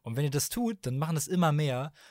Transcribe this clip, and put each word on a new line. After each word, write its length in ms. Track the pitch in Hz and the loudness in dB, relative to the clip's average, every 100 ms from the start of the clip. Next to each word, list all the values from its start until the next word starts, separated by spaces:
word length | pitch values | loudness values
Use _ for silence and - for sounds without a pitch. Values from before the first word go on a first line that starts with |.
Und 120 | 117 120 | -6 -2
wenn 80 | |
ihr 60 | 147 | 0
das 180 | 139 - | 0 -2
tut, 360 | 240 233 202 123 | -2 -2 -2 -4
dann 120 | 135 | -2
machen 180 | 160 160 | 0 -2
das 100 | - | 0
immer 240 | 180 165 | 2 4
mehr. 400 | 147 147 127 147 - - | 4 2 -2 -4 -10 -20